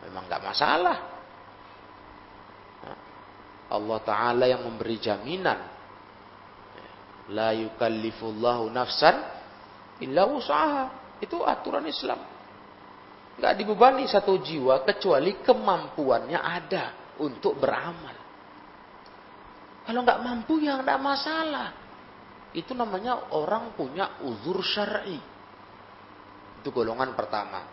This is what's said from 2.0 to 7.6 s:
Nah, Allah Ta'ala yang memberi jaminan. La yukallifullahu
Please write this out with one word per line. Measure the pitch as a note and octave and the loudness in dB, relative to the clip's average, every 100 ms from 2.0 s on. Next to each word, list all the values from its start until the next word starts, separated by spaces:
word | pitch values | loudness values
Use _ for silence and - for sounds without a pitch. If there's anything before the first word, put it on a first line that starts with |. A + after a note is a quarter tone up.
| - - - - - - - - - | -20 -20 -20 -20 -20 -20 -20 -16 -14
Nah, | - - - - - - - - | -14 -16 -20 -20 -20 -20 -20 -6
Allah | G#2+ G#2+ A2 - | -4 -2 -4 0
Ta'ala | G#2 A#2+ A#2+ B2+ | 2 2 4 4
yang | B2 | 4
memberi | A#2 A2+ A2+ A2 | 0 -6 -4 -2
jaminan. | A2+ G2+ A2 F3+ F3 G2+ - - - - - - - - - - - - - - - - - | -2 -2 -2 -2 0 0 -4 -16 -20 -20 -20 -20 -20 -20 -20 -20 -20 -20 -20 -20 -20 -20 -8
La | G2+ A2+ | 0 0
yukallifullahu | A2 | 0